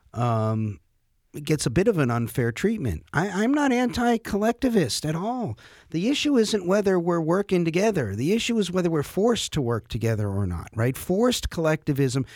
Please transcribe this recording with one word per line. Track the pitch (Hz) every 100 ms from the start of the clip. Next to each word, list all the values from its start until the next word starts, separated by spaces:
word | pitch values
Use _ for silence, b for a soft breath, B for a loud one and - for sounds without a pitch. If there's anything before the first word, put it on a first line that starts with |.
| b
um, | 110 120 113 110 110 110 95 _ _ _ _ _ -
gets | 147 151 156
a |
bit | 117 202
of | 185
an | 131
unfair | 117 117 - 120
treatment. | 117 196 220 131 78 -
I, | - 196
I'm | 185 220
not | 294 285
anti-collectivist | 247 247 233 240 226 - 202 214 233 262 226 135 - 151
at | 160
all. | 202 254 196 - B B B
The | 160 202
issue | 294 302 269
isn't | 214 214 175
whether | 202 196 185
we're | 170 170
working | 156 180 202 185
together. | 165 160 214 190 110 101
The | 143
issue | 226 - 233
is | 180
whether | 180 175
we're | 160
forced | 139 - 220 226 -
to | 160
work | 120 117 -
together | 120 113 110 104
or | 98 98
not, | 85 80 -
right? | 120 131
Forced | - 185 247 240 -
collectivism. | - 160 156 - 139 135 131 123